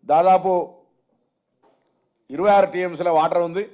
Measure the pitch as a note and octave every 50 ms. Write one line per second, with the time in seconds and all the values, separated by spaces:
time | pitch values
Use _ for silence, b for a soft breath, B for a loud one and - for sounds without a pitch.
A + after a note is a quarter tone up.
0 | _ - C#3+ D#3 F3 F#3 F#3 F#3 F3+ F#3+ F#3 F3+ E3 - - _ _ _ _ _
1 | _ _ _ _ _ _ _ _ _ _ _ _ _ _ _ _ _ _ _ _
2 | _ _ _ _ _ _ C3 D3 F#3 G#3 G3+ G3+ F#3+ F#3 D#3+ F3+ F#3 F3+ E3+ D3
3 | F3+ F3 E3 D#3 D#3 E3 E3 F3 F3 E3+ E3 F#3+ G#3 -